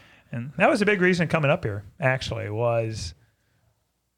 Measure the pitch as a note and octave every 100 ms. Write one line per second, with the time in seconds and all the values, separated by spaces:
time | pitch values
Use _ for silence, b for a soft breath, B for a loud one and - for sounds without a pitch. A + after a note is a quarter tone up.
0 | B B B A#2+ C3+ E3 A#3+ B3 G3+ G3+
1 | F3+ F3 D#3+ E3 C#3 F3 A2+ G2+ - -
2 | C3 C3 - A2+ G#2 G#2+ A#2+ A#2 A2+ A2
3 | - - _ _ _ _ _ _ _ _
4 | _